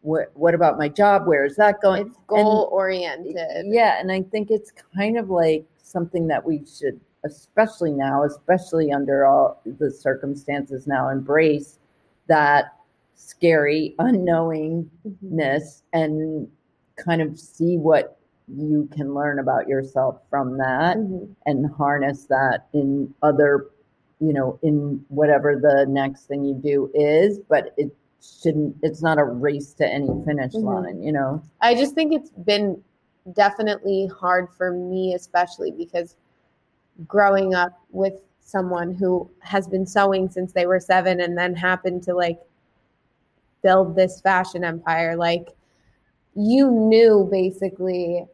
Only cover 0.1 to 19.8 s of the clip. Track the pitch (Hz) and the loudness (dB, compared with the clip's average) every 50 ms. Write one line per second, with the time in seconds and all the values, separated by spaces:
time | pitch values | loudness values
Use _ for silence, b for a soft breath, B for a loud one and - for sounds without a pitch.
0.1 | 156 160 - - _ 143 156 170 170 170 175 156 139 - 151 147 147 - 202 202 | -2 -2 -2 -6 _ 0 2 2 4 4 4 2 2 2 -4 -4 2 2 4 4
1.1 | 202 190 - 180 160 143 139 143 143 - 208 208 202 202 - 196 190 190 208 220 | 4 4 4 2 2 2 2 0 2 4 2 2 4 4 2 2 2 2 -4 -8
2.1 | - _ _ - 214 214 208 214 214 214 208 - - 196 190 190 190 180 180 165 | -12 _ _ 0 2 4 4 4 4 2 2 0 0 -2 0 0 -2 -4 -4 -6
3.1 | 139 151 180 190 208 180 165 156 - 170 170 202 214 233 233 208 135 - 156 185 | -8 -10 -10 -10 -8 -8 -8 -8 -8 -8 -6 0 2 4 4 4 2 0 -2 -4
4.1 | 190 190 185 190 - 214 208 208 220 208 214 - _ - - _ _ 185 202 214 | -4 -4 -4 -4 -6 -6 -2 -2 -2 -2 -2 -8 _ -20 -20 _ _ -4 -2 -2
5.1 | 226 233 214 190 185 170 165 160 156 156 156 _ _ _ _ _ - 185 170 170 | -2 -4 -4 -2 0 2 2 2 2 0 -4 _ _ _ _ _ -6 -6 -6 -4
6.1 | - 175 165 160 151 127 - 160 156 147 143 - - - 147 135 - - _ _ | -4 -2 -2 0 -2 -2 -2 -2 -4 -4 -6 -12 -16 -6 -6 -6 -6 -6 _ _
7.1 | _ _ - 151 147 - _ _ _ 208 220 220 - - 170 165 147 139 135 135 | _ _ -12 -12 -12 -12 _ _ _ 0 0 0 0 -4 -4 -4 -2 -2 -2 0
8.1 | 139 139 147 143 147 - _ - 180 180 180 - - 165 160 147 143 139 143 143 | 0 0 0 0 -2 -6 _ 0 0 0 0 -2 -2 0 0 0 0 -2 -2 0
9.1 | 139 139 139 135 139 139 139 - - _ _ 113 135 - 151 135 - - - 139 | 2 4 4 4 6 6 4 2 0 _ _ -16 -8 -4 -4 -4 -4 -4 -4 -4
10.1 | 135 135 - 139 139 139 - - 143 143 143 - 139 127 127 143 139 131 131 135 | -4 -2 -4 -8 -8 -8 -8 -8 -8 -8 -6 -8 -10 -10 -6 -4 -2 -2 -2 -2
11.1 | 135 135 135 135 147 156 160 156 151 143 143 - _ _ _ _ _ _ _ _ | -4 -6 -4 0 2 4 4 4 2 0 -4 -12 _ _ _ _ _ _ _ _
12.1 | _ _ _ - 160 151 151 143 147 143 - - - _ _ _ _ _ _ _ | _ _ _ 0 2 4 4 4 4 4 2 0 -10 _ _ _ _ _ _ _
13.1 | _ _ - - - _ 175 170 165 156 147 147 151 156 156 - - - 226 254 | _ _ -20 -20 -8 _ 2 4 4 4 4 2 0 0 -2 -4 -4 -2 0 2
14.1 | 247 190 180 180 165 165 165 165 160 156 156 156 165 170 165 156 _ _ _ 220 | 2 2 2 2 2 2 0 -2 -2 -4 -4 -4 -4 -6 -6 -8 _ _ _ -16
15.1 | 190 - 196 190 160 160 151 135 135 151 151 156 - _ _ _ - 165 160 156 | -16 -14 -12 -6 -4 -2 0 0 0 -2 -4 -6 -20 _ _ _ -2 -2 -2 0
16.1 | 151 156 156 160 156 151 123 - _ _ _ _ _ _ _ _ _ - - 170 | -2 -4 -4 -6 -6 -8 -10 -12 _ _ _ _ _ _ _ _ _ -10 -4 -2
17.1 | 170 165 160 156 160 - - - _ - 165 170 180 165 147 165 160 139 - - | 0 0 -2 -4 -6 -12 -20 -20 _ -2 -2 0 0 0 2 4 4 4 2 -2
18.1 | - _ _ _ _ _ _ - 127 139 151 151 151 147 147 143 147 151 143 139 | -12 _ _ _ _ _ _ -16 -12 -8 -4 -2 0 -2 -2 -4 -6 -8 -8 -6
19.1 | 139 143 143 147 143 139 135 135 131 120 - - 135 135 | -4 -4 -4 -2 -2 -2 -2 -2 -2 -2 -2 -2 -4 -4